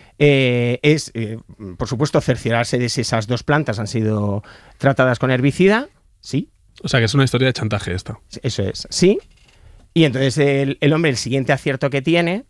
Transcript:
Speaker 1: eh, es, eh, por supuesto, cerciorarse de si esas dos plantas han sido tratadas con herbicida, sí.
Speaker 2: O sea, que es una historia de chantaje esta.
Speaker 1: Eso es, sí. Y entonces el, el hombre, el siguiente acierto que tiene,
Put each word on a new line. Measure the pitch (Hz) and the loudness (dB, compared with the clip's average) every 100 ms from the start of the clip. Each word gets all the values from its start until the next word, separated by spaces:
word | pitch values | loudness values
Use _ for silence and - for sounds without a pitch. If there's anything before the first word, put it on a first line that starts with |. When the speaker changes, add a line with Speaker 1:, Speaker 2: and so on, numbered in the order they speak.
| - - | -20 2
Speaker 1:
eh, | 147 135 127 123 120 120 | 4 4 4 2 0 0
es, | 147 151 - | 2 2 0
eh, | 117 104 113 - - 98 87 | -8 -8 -8 -14 -16 -14 -8
por | 123 | -6
supuesto, | 117 147 156 | -2 0 0
cerciorarse | - 123 113 117 120 123 | 0 -2 0 -2 0 -2
de | 120 | -2
si | - | -2
esas | - 113 104 | -2 -2 -2
dos | 120 | -4
plantas | - 147 131 107 | 0 0 0 -4
han | 104 | -4
sido | 113 107 107 104 101 - - - - | -2 0 0 -2 -4 -8 -18 -20 -2
tratadas | 139 135 127 120 | 0 2 2 2
con | 127 | 0
herbicida, | 127 139 156 190 214 285 _ _ _ | 2 0 4 4 4 -2 _ _ _
sí. | - - 277 _ _ - | -6 -6 -6 _ _ -14
Speaker 2:
O | - | -2
sea, | 127 | 0
que | 113 | 2
es | |
una | 143 | 2
historia | 131 123 131 | 2 2 0
de | |
chantaje | - 110 104 - | 0 -4 -4 -4
esta. | 90 - - _ - | -8 -8 -14 _ -10
Speaker 1:
Eso | 123 - | -6 -4
es, | 98 - - | -6 -6 -10
sí. | - 180 359 - _ _ _ - - _ | 2 2 2 -4 _ _ _ -20 -20 _
Y | 170 | 2
entonces | 156 123 135 143 | 2 2 0 2
el, | 143 139 139 139 | 2 2 -2 0
el | 147 | 0
hombre, | 156 165 | 2 0
el | 123 | -2
siguiente | 120 135 131 | -2 -2 0
acierto | 135 151 131 143 | -2 -2 -2 -2
que | 139 | -2
tiene, | 139 170 170 190 - | 0 0 0 -4 -8